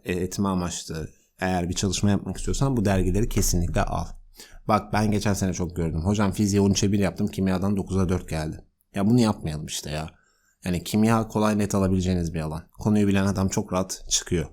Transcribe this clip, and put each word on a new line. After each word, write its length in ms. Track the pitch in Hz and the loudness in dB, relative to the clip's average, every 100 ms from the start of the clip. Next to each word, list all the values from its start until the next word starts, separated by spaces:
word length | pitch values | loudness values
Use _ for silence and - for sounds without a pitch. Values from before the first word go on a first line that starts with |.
| - | -6
e-, 80 | |
etme 360 | 90 90 - 98 | -4 -4 -2 -2
amaçlı 600 | 92 87 - - 80 76 - _ - | 0 -2 -6 -10 -10 -10 -14 _ -6
eğer 300 | 92 92 87 | -2 -2 -2
bir 40 | |
çalışma 360 | 90 98 90 101 | -2 -2 0 2
yapmak 280 | 101 - 90 | 2 -2 -6
istiyorsan 400 | - - 139 123 | -4 0 0 2
bu 80 | 101 | 2
dergileri 440 | 95 90 92 113 | 2 2 2 0
kesinlikle 520 | 127 123 87 82 82 | 0 0 0 0 0
al. 240 | - 82 85 - - - - - - | -2 -4 -6 -10 -20 -20 -20 -8 0
Bak 260 | 104 - | 0 2
ben 180 | 104 107 | 0 2
geçen 220 | 104 107 | 2 0
sene 200 | 95 95 | 0 0
çok 220 | 87 85 90 | -2 -4 -2
gördüm. 260 | 82 78 | -2 0
"Hocam 300 | 87 104 98 | 0 2 2
fiziğe 300 | 92 104 101 | 2 2 4
on 100 | 101 | 4
üçe 200 | 98 101 | 4 2
bir 80 | 101 | 2
yaptım, 280 | 95 87 101 | 0 0 -4
kimyadan 500 | - 95 92 98 98 | 0 0 0 0 -2
dokuza 320 | - 95 90 | 0 0 2
dört 200 | 90 - | 0 -2
geldi." 340 | 80 78 - - _ _ 101 | -6 -4 -8 -14 _ _ -2
Ya 100 | 101 | 4
bunu 140 | 123 | 4
yapmayalım 460 | 110 104 80 76 78 | 4 2 -4 -6 -8
işte 240 | - - | -10 -6
ya. 200 | 76 80 - _ _ _ _ 92 | -8 -8 -12 _ _ _ _ -4
Yani 180 | 87 | -4
kimya 440 | - 107 110 113 110 | 0 2 4 4 0
kolay 300 | 107 107 104 | 0 2 2
net 180 | 101 101 | 2 2
alabileceğiniz 580 | 95 95 90 90 85 | 2 2 2 0 -2
bir 60 | 82 | -4
alan. 240 | 78 80 - - | -6 -6 -12 -4
Konuyu 280 | 110 104 101 | 2 4 4
bilen 180 | 98 98 | 2 2
adam 220 | 98 95 | 2 0
çok 260 | - 98 | 0 -2
rahat 320 | 90 92 - - | -2 -2 -6 -4
çıkıyor. 360 | - - 87 71 | -4 0 -2 -4